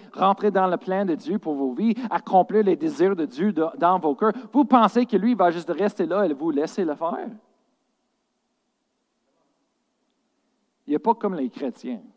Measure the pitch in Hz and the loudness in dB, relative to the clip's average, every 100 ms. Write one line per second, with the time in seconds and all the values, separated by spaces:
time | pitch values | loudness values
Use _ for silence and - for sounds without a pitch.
0 | - - 185 196 208 190 185 170 - 190 | -8 0 2 2 0 2 2 0 -2 -2
1 | 202 147 - 208 160 143 135 123 220 220 | -2 -4 -4 -6 -4 -2 -2 0 0 0
2 | 247 170 - 190 175 196 202 160 160 143 | -2 -6 2 2 4 2 2 0 -2 0
3 | 185 196 147 131 202 160 160 165 170 185 | 0 2 -4 -2 -2 0 -2 0 2 2
4 | 160 135 214 220 - 277 277 254 214 240 | 0 0 0 0 -2 0 4 4 4 2
5 | 247 196 208 226 180 170 165 160 202 - | 0 0 0 2 2 2 -4 -2 -2 -2
6 | 170 185 196 139 160 143 156 - 170 143 | -2 0 0 -2 -2 -2 -2 -2 -4 -4
7 | 165 170 240 214 _ _ _ _ _ _ | -4 -6 -10 -14 _ _ _ _ _ _
8 | _ _ _ _ _ _ _ _ _ _ | _ _ _ _ _ _ _ _ _ _
9 | _ _ _ _ _ _ _ _ _ _ | _ _ _ _ _ _ _ _ _ _
10 | _ _ _ _ _ _ _ _ - 147 | _ _ _ _ _ _ _ _ -4 0
11 | 220 226 208 180 131 - 139 - 127 117 | 0 0 -2 -4 -4 -6 -8 -8 -10 -10
12 | - | -12